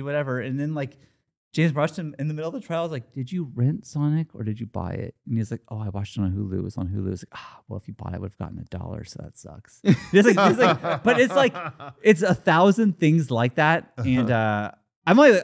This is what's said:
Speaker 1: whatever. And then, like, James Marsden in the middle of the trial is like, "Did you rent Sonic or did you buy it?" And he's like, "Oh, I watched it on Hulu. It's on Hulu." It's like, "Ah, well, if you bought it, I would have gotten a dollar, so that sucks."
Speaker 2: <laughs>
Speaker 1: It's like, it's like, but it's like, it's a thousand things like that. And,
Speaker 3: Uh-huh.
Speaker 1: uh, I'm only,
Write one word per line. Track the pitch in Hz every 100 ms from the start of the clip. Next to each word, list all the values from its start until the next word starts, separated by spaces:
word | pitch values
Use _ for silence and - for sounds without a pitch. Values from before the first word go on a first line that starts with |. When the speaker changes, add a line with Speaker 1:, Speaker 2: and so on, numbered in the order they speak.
Speaker 1:
whatever. | 139 147 135 127
And | 127 135
then, | 147
like, | 151 135 _ _ _ _ _ _
James | - 165
Marsden | 143 151 180 156 -
in | 156
the |
middle | 151 160
of |
the | 262 -
trial | 170 170
is |
like, | 139 -
"Did | 135 123
you | 180 143
rent | 120 127 160 -
Sonic | 147 147 160 160
or | 104
did | 107 107
you | 113
buy | 95 90
it?" | 95 98 - -
And | 113
he's | 110
like, | 113 -
"Oh, | 107
I | 107
watched | 101 101 -
it |
on | 95
Hulu. | 98 98 95 95
It's | 95
on | 92
Hulu." | 101 95
It's | 95
like, | - -
"Ah, | - - -
well, | 101
if | -
you |
bought | - 90
it, | 90
I |
would | 95
have | -
gotten | 80 82
a | 85
dollar, | 85 85 80
so | - -
that | - -
sucks." | - 90 - _
Speaker 2:
<laughs> | 202 - -
Speaker 1:
It's | 190 226 196
like, | 196
it's | 233
like, | 185 151 165 143
but | 185 240
it's | 254 277
like, | 262 180 160 - 139 -
it's | 175 165
a | 190
thousand | - - 160 202 226 214 -
things | 156 165 135
like | 117 123 156
that. | 151 165 - -
And, | 123 127 117
Speaker 3:
Uh-huh. | 113
Speaker 1:
uh, | 110 104 104 - _ _ 160
I'm | 226
only, | 294 190